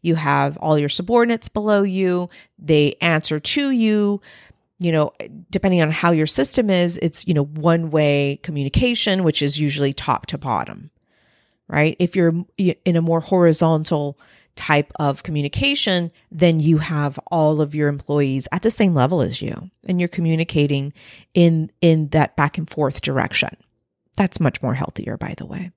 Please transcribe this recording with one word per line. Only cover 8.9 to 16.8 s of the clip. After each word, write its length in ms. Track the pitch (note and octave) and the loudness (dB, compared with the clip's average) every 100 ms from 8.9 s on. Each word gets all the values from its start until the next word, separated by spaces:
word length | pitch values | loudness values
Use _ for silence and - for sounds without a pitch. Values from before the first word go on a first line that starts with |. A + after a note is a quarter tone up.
| A#3 - F#3+ | 0 0 2
which 180 | F3 D3+ | 2 2
is 180 | C#3+ C#3+ | -2 0
usually 340 | D3 D3 C#3 | -2 0 -2
top 320 | C#3 - B2+ - | -2 -4 -4 -4
to 100 | - | -8
bottom, 540 | C3+ G#2 - G1+ D3+ _ _ _ _ _ _ _ _ | -4 -4 -4 -12 -20 _ _ _ _ _ _ _ _
right? 280 | D3 D#3 - | 0 0 0
If 180 | F3 F#3+ | -2 2
you're 300 | E3+ E3 F3+ - | 2 0 -6 -2
y-, 160 | F#3 - | -2 0
in 120 | - E3+ | 0 0
a 40 | |
more 200 | E3 E3 | 2 -2
horizontal 1000 | D#3+ F#3 E3+ D#3+ E3 D#3+ D#3 D#3 C#3+ C#3 _ _ _ - | 0 4 4 4 2 2 0 -2 -4 -8 _ _ _ -14
type 360 | - D3 D3 - | 0 0 0 -2
of 260 | D3 C#3 | -4 -2
communication, 880 | - D3+ C#3+ - C#4 C#4+ - F3+ E3+ _ _ | -6 -4 -4 -2 -2 -2 0 -2 -2 _ _
then 280 | E3 F3 D#3+ | 2 2 4
you 180 | D3+ | 2
have 420 | D#3 | 2